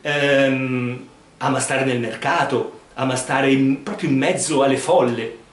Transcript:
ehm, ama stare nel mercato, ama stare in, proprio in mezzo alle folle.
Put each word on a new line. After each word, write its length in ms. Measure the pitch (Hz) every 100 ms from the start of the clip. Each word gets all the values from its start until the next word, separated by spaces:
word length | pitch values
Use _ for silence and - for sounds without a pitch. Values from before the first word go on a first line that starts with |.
ehm, 1040 | 151 147 143 139 135 131 131 127 123 127 - - - -
ama 200 | 135 131
stare 260 | - 135
nel 140 | 135 123
mercato, 800 | 117 110 - 170 139 120 - - -
ama 220 | - 131 127
stare 340 | - 135 139
in, 320 | 135 135 135
proprio 260 | - 202 165
in 80 | 135
mezzo 460 | 147 180 - 147
alle 140 | 139 131
folle. 600 | - 135 123 117 113 - -